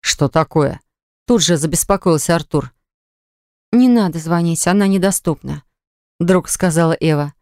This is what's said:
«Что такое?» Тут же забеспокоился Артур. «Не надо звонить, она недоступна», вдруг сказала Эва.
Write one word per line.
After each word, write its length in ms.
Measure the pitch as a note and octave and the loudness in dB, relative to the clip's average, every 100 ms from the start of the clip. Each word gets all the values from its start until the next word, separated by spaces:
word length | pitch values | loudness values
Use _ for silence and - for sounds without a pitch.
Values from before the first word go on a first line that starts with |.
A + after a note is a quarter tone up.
«Что 260 | - - C#3 | -6 -2 0
такое?» 540 | D#3+ D#3+ E3 C#3+ - _ _ _ _ - | 0 0 0 -2 -4 _ _ _ _ -2
Тут 180 | A#3+ | 0
же 140 | E3+ E3+ | 2 0
забеспокоился 760 | D#3 E3 - G3 F#3 D#3+ - E3+ | -2 -4 -2 -2 0 0 0 -2
Артур. 380 | D#3+ D3+ B2 _ _ _ _ _ _ _ _ _ _ | 0 -4 -6 _ _ _ _ _ _ _ _ _ _
«Не 180 | A#3 B3+ | 2 4
надо 280 | A#3+ F#3+ D#3+ | 4 2 -4
звонить, 480 | D#3+ E3+ E3+ E3 - | -4 -2 0 -2 0
она 220 | G3 G3 | 2 2
недоступна», 760 | F#3+ F#3+ F#3+ - D3+ C3+ D3 _ _ _ _ _ _ | 2 0 -2 -4 -6 -8 -12 _ _ _ _ _ _
вдруг 300 | F3 F#3 - | 0 0 0
сказала 460 | - F#3 D#3+ E3 D#3+ | -4 -2 2 0 0
Эва. 340 | D#3+ D3+ D3 - | 0 -2 -4 -10